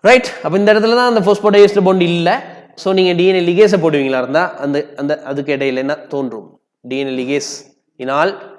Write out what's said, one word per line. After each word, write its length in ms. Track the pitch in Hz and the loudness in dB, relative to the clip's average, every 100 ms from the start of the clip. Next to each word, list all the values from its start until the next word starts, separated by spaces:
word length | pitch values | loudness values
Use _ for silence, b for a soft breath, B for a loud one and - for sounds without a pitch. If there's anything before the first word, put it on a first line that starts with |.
ரைட்? 260 | 202 247 - - | 4 2 2 -8
அப்ப 100 | 160 185 | -4 0
இந்த 80 | 208 | 2
இடத்துல 240 | 214 220 240 | 2 2 2
தான் 120 | 247 | 2
அந்த 120 | 233 190 | 0 2
பாஸ்போடைஸ்டர் 580 | 202 214 202 202 202 190 | 2 4 6 6 4 2
பாண்ட் 180 | 190 175 | 2 0
இல்ல. 240 | 170 170 233 - - - - | 0 0 -2 -6 -20 -20 -10
So 80 | 190 190 | -2 0
நீங்க 160 | 185 175 | 2 2
டி 40 | 185 | 2
என் 80 | 185 | 2
ஏ 40 | 175 | 0
லிகேஸை 260 | 180 214 202 | 4 4 4
போடுவீங்களா 360 | 160 147 135 131 | 0 0 -2 -2
இருந்தா 200 | 123 147 180 - | -2 -2 -2 -4
அந்த, 140 | 143 143 147 - | -4 -4 -6 -8
அந்த 140 | 143 151 135 | -6 -6 -6
அதுக்கு 220 | 139 139 139 | -8 -4 -2
இடையில 260 | 139 127 | -2 -2
என்ன 120 | 135 147 - | -4 -6 -8
தோன்றும்? 340 | 143 131 113 87 _ _ _ 123 | -8 -8 -10 -16 _ _ _ -10
டி 80 | 131 | -8
என் 60 | 135 | -6
ஏ 40 | 131 | -6
லிகேஸ் 280 | 127 143 - - - _ _ _ | -4 -4 -6 -14 -20 _ _ _
இனால் 280 | 127 139 175 196 - | -6 -2 -2 -4 -18